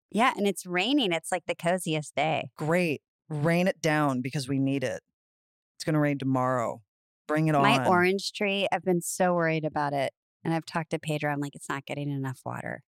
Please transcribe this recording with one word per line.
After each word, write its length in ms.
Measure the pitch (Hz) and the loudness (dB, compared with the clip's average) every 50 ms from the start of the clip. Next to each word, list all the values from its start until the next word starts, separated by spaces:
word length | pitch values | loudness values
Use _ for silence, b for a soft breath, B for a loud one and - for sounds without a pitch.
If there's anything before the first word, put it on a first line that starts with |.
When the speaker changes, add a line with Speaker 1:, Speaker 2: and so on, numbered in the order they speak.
| _ _ | _ _
Speaker 1:
Yeah, 220 | - 202 240 269 - 190 | 0 2 2 2 2 2
and 100 | 202 202 | 0 -2
it's 180 | - - - 185 | -2 -2 -6 -4
raining. 440 | 175 180 190 233 285 294 240 185 | -2 -2 0 0 2 2 2 2
It's, 200 | 165 160 - - | 0 -2 -2 -4
like, 140 | 185 175 - - | -6 -6 -4 -4
the 80 | 175 | -6
coziest 600 | - - 170 185 185 - 170 156 151 151 - - | -2 0 0 0 0 0 -2 -2 -2 -4 -4 -4
day. 360 | - 147 160 151 127 - 135 _ - | -2 0 0 0 -2 -4 -6 _ -6
Speaker 2:
Great. 440 | 156 147 170 185 180 165 143 - _ _ _ _ _ - | -2 0 2 2 2 0 -2 -4 _ _ _ _ _ -8
Rain 380 | 156 147 143 165 170 175 180 190 | -4 0 2 2 2 4 2 0
it 140 | - _ | 0 _
down 400 | - 156 151 151 151 143 131 127 | 0 0 2 2 2 2 0 0
because 260 | 127 135 - 151 127 127 | -2 -4 -4 -4 -4 -2
we 100 | 139 135 | -2 0
need 260 | 135 135 139 139 131 | 0 0 0 0 -2
it. 200 | 117 92 82 - _ _ _ _ _ _ _ _ _ _ _ _ _ _ - | -2 -4 -6 -10 _ _ _ _ _ _ _ _ _ _ _ _ _ _ -10
It's 60 | - | -4
gonna 140 | 160 156 151 | 0 2 2
rain 180 | 147 147 143 139 | 2 2 0 0
tomorrow. 640 | 139 135 131 127 127 127 131 123 113 - - 113 - _ _ _ _ _ _ _ _ - | 0 0 2 2 2 2 2 2 0 -2 -4 -6 -12 _ _ _ _ _ _ _ _ -2
Bring 200 | 151 156 160 156 | 0 2 2 4
it 60 | 151 139 | 4 4
Speaker 1:
My 220 | - 208 240 131 | 6 6 4 4
Speaker 2:
on. 40 | 123 | 4
Speaker 1:
orange 500 | 180 185 175 175 185 196 196 - - - | 4 4 4 4 4 2 0 -2 -6 -6
tree, 340 | - 214 196 196 202 190 - | -4 -2 -2 -2 0 -2 0
I've 120 | - 185 165 | -2 -2 0
been 180 | 185 180 175 | 0 0 0
so 320 | - - - - 185 180 175 | 0 -2 -2 0 2 2 2
worried 320 | 175 165 160 160 160 151 | 2 2 2 0 0 -2
about 280 | 151 - 151 147 143 143 | -2 -2 -2 -2 0 0
it. 200 | 139 131 - - _ _ _ _ _ - | 0 -2 -2 -4 _ _ _ _ _ -2
And 100 | 160 165 | -2 -2
I've 120 | 160 156 | -2 -2
talked 260 | - - 170 156 - | -4 -6 -6 -4 -4
to 80 | 165 156 | -4 -4
Pedro. 320 | - 156 151 147 151 147 | -2 -2 -4 -2 0 -2
I'm 80 | 143 143 | -2 -2
like, 160 | 143 143 - | -4 -6 -8
"It's 140 | - - - | -12 -10 -8
not 160 | 147 139 - | -8 -8 -6
getting 240 | - 135 143 143 143 | -8 -8 -6 -4 -4
enough 320 | 143 139 135 131 127 - - | -4 -2 -4 -4 -6 -8 -8
water." 380 | 123 123 123 - 120 123 - - _ | -10 -8 -8 -8 -8 -10 -10 -12 _